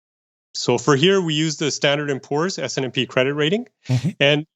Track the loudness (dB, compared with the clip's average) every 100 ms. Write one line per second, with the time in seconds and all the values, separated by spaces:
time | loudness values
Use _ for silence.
0 | _ _ _ _ _ -6 -2 0 2 4
1 | 4 2 0 -2 -4 -2 -4 0 0 0
2 | -2 -6 -4 -4 -2 -4 -6 -4 -4 -4
3 | -2 0 0 0 0 0 -4 _ -2 -2
4 | -2 0 2 2 -2